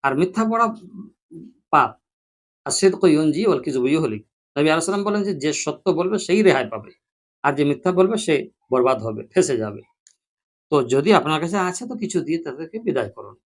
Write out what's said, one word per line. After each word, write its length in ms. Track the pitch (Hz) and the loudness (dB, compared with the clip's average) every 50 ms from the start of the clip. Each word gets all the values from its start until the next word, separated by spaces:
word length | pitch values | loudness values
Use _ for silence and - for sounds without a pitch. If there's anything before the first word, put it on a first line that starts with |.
| - | 0
আর 80 | 139 135 | 0 2
মিথ্যা 260 | 139 175 185 - 220 220 | 2 0 0 0 -2 -2
বলা 220 | 220 226 226 233 220 - - - - - - 202 - _ _ _ _ 165 165 - - _ _ _ _ | 0 2 0 0 0 -2 -6 -16 -20 -18 -18 -18 -18 _ _ _ _ -20 -20 -20 -20 _ _ _ _
পাপ। 200 | - 151 131 113 - _ _ _ _ _ _ _ _ _ _ _ _ _ _ | 2 2 2 2 -2 _ _ _ _ _ _ _ _ _ _ _ _ _ _
আর 60 | - - | -8 -4
সিদকু 340 | - - 190 185 - - | 2 2 2 2 4 4
ইউনজি 360 | 180 151 151 160 156 143 160 - | 4 4 6 4 2 2 2 2
ওয়াল 160 | - 170 131 - | 2 0 0 -2
কিযবু 240 | 156 131 - - | -4 -2 0 0
ইহলিক। 360 | 131 147 160 160 127 107 107 - _ _ _ _ _ _ | 2 2 2 0 -2 -4 -6 -12 _ _ _ _ _ _
নবী 120 | 143 147 156 | 0 2 2
আলাইহিস 180 | 156 165 165 | 2 2 0
সালাম 180 | 175 196 202 202 | -2 -2 -2 -2
বলেন 180 | 208 208 208 202 | -2 -2 -2 -2
যে, 100 | 202 185 | -2 -4
"যে 160 | 143 131 156 147 | -2 -2 -4 -2
সত্য 340 | - - 156 147 - _ 190 | -2 -4 -6 -8 -4 _ -2
বলবে 260 | 175 160 175 185 214 196 | 0 0 0 -2 -2 -4
সেই 220 | - - - 214 214 | -2 0 0 4 4
রেহাই 240 | 190 143 135 123 107 | 4 4 2 0 -4
পাবে, 220 | 110 107 107 - - _ _ _ _ _ _ _ _ _ - | -8 -12 -14 -16 -20 _ _ _ _ _ _ _ _ _ -2
আর 80 | 143 143 | -2 0
যে 80 | 139 147 | 2 2
মিথ্যা 260 | 143 143 135 - 185 185 | 0 0 0 -2 -2 2
বলবে 240 | 175 185 190 226 220 | 2 2 2 2 -2
সে 160 | 220 - 156 139 123 - _ _ _ _ | -2 0 0 0 -2 -6 _ _ _ _
বরবাদ 300 | 127 127 123 131 131 110 110 | 0 2 2 2 0 0 -2
হবে, 200 | 113 107 110 113 - | -8 -8 -8 -12 -2
ফেঁসে 280 | _ 185 180 180 135 | _ 0 2 2 0
যাবে।" 260 | 113 110 107 101 95 - _ _ _ _ _ _ _ _ _ _ _ _ _ _ _ _ _ 151 | -4 -4 -6 -8 -12 -16 _ _ _ _ _ _ _ _ _ _ _ _ _ _ _ _ _ 2
তো 40 | 147 127 | 2 2
যদি 280 | 120 127 135 139 190 214 | 4 2 2 4 6 4
আপনার 240 | 165 - 151 156 156 | 4 4 2 -2 -2
কাছে 180 | 160 170 185 202 | -2 -2 -2 -2
আছে 240 | 185 180 185 - 247 | -2 -2 -4 -8 -10
তো 80 | 220 247 | -10 -10
কিছু 220 | 214 214 185 - 180 | -8 -8 -4 -4 -4
দিয়ে 180 | 151 139 160 165 | -4 -2 -6 -6
তাদেরকে 380 | 165 151 127 143 160 160 - 226 | -6 -8 -10 -10 -12 -12 -12 -8
বিদায় 320 | 226 214 147 135 113 101 | -6 -4 -2 -2 -4 -6
করুন। 240 | - - 104 101 101 _ _ | -8 -16 -20 -20 -20 _ _